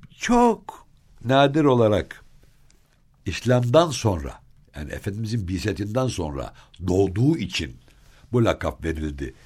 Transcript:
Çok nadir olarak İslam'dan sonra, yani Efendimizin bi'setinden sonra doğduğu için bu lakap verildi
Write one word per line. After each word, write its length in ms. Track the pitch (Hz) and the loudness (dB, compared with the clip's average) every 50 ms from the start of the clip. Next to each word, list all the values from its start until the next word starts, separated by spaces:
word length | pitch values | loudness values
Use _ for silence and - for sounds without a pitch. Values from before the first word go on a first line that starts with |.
| - - - - | -20 -20 -16 -8
Çok 680 | - - 247 240 240 240 220 - - - - - - _ _ _ _ _ - - - | -2 2 4 4 4 4 2 0 -6 -14 -18 -18 -20 _ _ _ _ _ -20 -8 -2
nadir 400 | 117 131 135 143 139 139 160 147 | 2 4 4 4 4 4 4 4
olarak 600 | 139 127 123 113 107 104 90 80 - - - - - - - _ - _ _ _ _ _ _ _ _ _ _ _ _ _ _ - | 4 6 6 4 4 4 2 0 -4 -10 -20 -20 -20 -20 -20 _ -20 _ _ _ _ _ _ _ _ _ _ _ _ _ _ -10
İslam'dan 640 | 98 85 - - 117 123 123 123 123 123 156 175 170 | -8 -8 -4 0 0 2 2 2 2 4 4 4 2
sonra, 500 | 127 - - 113 92 80 71 64 - - _ - - _ _ _ - | 0 -2 0 0 0 -2 -4 -8 -12 -16 _ -20 -20 _ _ _ -14
yani 160 | 73 73 71 - | -12 -12 -10 -10
Efendimizin 560 | - - 107 98 107 113 107 113 120 95 87 | -10 -8 -8 -8 -6 -6 -6 -6 -6 -4 -4
bi'setinden 580 | 95 90 90 104 92 80 101 101 107 127 131 | -4 -4 -4 -4 -4 -4 -6 -4 -4 -2 -2
sonra 480 | 123 - - 87 76 71 67 58 - - - - _ _ - 87 | -2 -4 -4 -6 -6 -8 -8 -10 -12 -14 -20 -20 _ _ -8 -2
doğduğu 500 | 92 90 92 101 92 90 104 120 143 165 | 0 2 2 2 2 2 2 2 2 2
için 400 | 156 104 85 - - 80 67 - - - - _ _ _ - - - - - - | 0 -2 -6 -6 -6 -6 -8 -10 -14 -20 -20 _ _ _ -20 -20 -20 -10 -4 0
bu 120 | 123 113 | 0 2
lakap 400 | 95 78 - - 80 67 - - | 2 0 0 -2 -6 -6 -6 -6
verildi 500 | 80 80 76 78 76 71 69 71 64 - - - | -6 -6 -4 -6 -8 -8 -8 -10 -12 -12 -14 -20